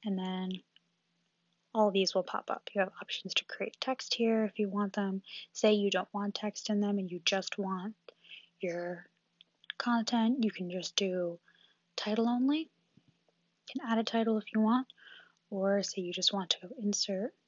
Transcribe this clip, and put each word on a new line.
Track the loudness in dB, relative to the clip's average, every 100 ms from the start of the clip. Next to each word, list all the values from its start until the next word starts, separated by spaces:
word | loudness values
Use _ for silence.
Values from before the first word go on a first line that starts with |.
And | -2 -2
then | -2 -4 -4 -6 -10 _ _ _ _ _ _ _ _ _ _
all | 2 4
these | 4 2
will | 0
pop | -2 -4 -4
up. | -6 -4
You | -2
have | -2 -4
options | -10 -8 -4
to | -4
create | -4 -8 -8 -6
text | -4 -4 -4
here | 0 2 4 2
if | 0
you | -2
want | 0 -2
them. | 0 -2 -2 -6 -16 -14
Say | 2 4
you | 4 4
don't | 0 -2
want | -4 -4
text | -2 -6 -6 -2
in | 0
them | 2 0
and | -2
you | -4
just | 0 0 -2 -4
want | -4 -4 -6 -12 -20 -20 -20 -20 -20 _
your | -6 -4 -4 -8 -12 _ _ _ -20 _ _ -6
content, | 0 2 2 2 4 4
you | 2
can | 0 -6
just | -4 -4 -2
do | -2 0 -2 -4 _ _ _ _ _ -8
title | -2 0 2
only. | 2 2 2
You | -2 _ _ _ _ _ _ _ _ _ -10 -8
can | 0
add | 0
a |
title | 2 2 2 2
if | 0
you | 2
want, | 4 4 2 -10 -20 -20 -20 _ _
or | -2 2 2
say | 2 -4
you | -4
just | 0 0
want | 0 -2
to | -2 -4 -4
insert | -2 0 -2 -2 -4 -8